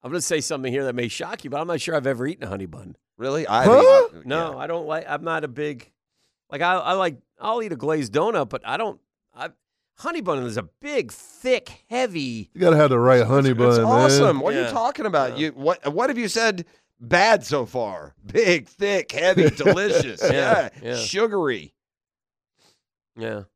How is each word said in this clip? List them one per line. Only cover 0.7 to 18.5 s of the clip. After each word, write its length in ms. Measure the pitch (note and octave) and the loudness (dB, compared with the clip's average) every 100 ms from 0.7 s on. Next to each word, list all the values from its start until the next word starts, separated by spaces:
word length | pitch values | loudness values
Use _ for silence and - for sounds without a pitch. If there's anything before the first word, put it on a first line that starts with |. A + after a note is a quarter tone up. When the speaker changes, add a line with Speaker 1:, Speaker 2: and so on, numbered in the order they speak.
Speaker 1:
here 120 | C3 | -4
that 100 | C3+ | -4
may 140 | B2 A#2+ | -4 -6
shock 360 | - E3 G#3+ | -6 -10 -12
you, 60 | C#3+ | -10
but 100 | C#3+ | -8
I'm 60 | E3+ | -6
not 140 | E3 | -6
sure 140 | - | -4
I've 120 | D#3+ C3 | -2 -2
ever 200 | B2 B2+ | -4 -4
eaten 180 | F#3 | -8
a 40 | A#2 | -10
honey 180 | G2 F#2+ | -10 -10
bun. 300 | D#2 F#2+ - _ _ | -14 -20 -20 _ _
Speaker 2:
Really? 280 | B2 C#3+ C#3 | -6 -4 0
I've 200 | A3 E3+ | 4 6
Speaker 3:
Huh? 400 | C4 B4 C5+ A#4 | 8 8 6 4
Speaker 2:
eaten, 140 | - | -4
Speaker 1:
No, 280 | C3+ D3+ E3 | -6 -4 -4
Speaker 2:
yeah. 40 | C3 | -8
Speaker 1:
I 80 | D3 | -8
don't 200 | E3+ D3+ | -8 -6
like, 180 | D#3 - | -8 -6
I'm 140 | D3 | -8
not 220 | E3 D#3+ | -4 -6
a 40 | D3+ | -6
big, 420 | B2 D3+ C#3 - _ _ _ _ _ _ | -8 -8 -10 -18 _ _ _ _ _ _
like, 120 | C#3+ | -4
I, 120 | E3+ | -2
I 180 | F#3 - | -2 -2
like, 240 | F#3 F#3 C3+ _ _ | -2 -2 -4 _ _
I'll 240 | G#3 A#3 | -6 -6
eat 100 | A3 | -6
a 40 | D#3 | -6
glazed 360 | C#3+ D#3 B2+ | -4 -4 -2
donut, 360 | G#2+ G3 G#3+ C3 | -2 0 -2 -4
but 140 | C3 - | -6 -8
I 120 | C#3+ | -6
don't, 200 | A3 - _ _ _ | -6 -8 _ _ _
I, 160 | _ C3 _ _ _ _ _ | _ -16 _ _ _ _ _
honey 240 | D4 E4+ | -10 -8
bun 200 | F#3+ C#3+ | -4 -4
is 140 | B2 A2 | -4 -8
a 60 | |
big, 500 | F#2 _ F#3+ C#4 B2+ | -10 _ -6 -6 -6
thick, 720 | - - - B3+ A#3+ - - _ | -12 -20 -10 -2 -2 -4 -20 _
heavy. 600 | A#3+ C4+ E3+ C3+ A2+ G2+ | -4 -4 -4 -6 -8 -12
Speaker 3:
You 60 | - | 0
gotta 160 | F3+ D#3 | 4 6
have 120 | D3+ | 6
the 80 | B2+ | 4
right 280 | B2 B2+ A2+ | 6 6 6
honey 240 | C3+ C3+ | 4 4
Speaker 2:
It's 80 | A#2+ | 4
Speaker 3:
bun, 180 | B2 A#2 | 6 6
man. 80 | |
Speaker 2:
awesome. 560 | A2+ C3 C3 C#3 C#3 - | 6 6 6 6 4 4
What 140 | C3+ | 0
are 40 | - | -2
you 60 | |
Speaker 1:
Yeah. 60 | B3+ | -2
Speaker 2:
talking 340 | B3+ A#3 D4 A3 | -2 -4 -4 -2
about? 260 | D#3+ C3 A#2+ | 0 0 -2
Speaker 1:
Yeah. 80 | D#3 | -6
Speaker 2:
You, 60 | |
what, 400 | C#3 C#3+ F3+ C#3 | -2 -2 -2 -4
what 160 | D3+ B3+ | -2 -2
have 80 | A#3+ | -2
you 100 | A3 | -4
said 360 | A3 A3+ G3 E3 _ _ _ | 0 0 -2 -10 _ _ _
bad 460 | A#2 F3 G#3 D#3 | -2 2 4 2
so 220 | B2 D3 A2+ | 0 -4 -4
far? 480 | B2+ A2 F2+ D2 _ | -6 -6 -8 -14 _
Big, 440 | G2+ F#2+ A3 | -4 0 2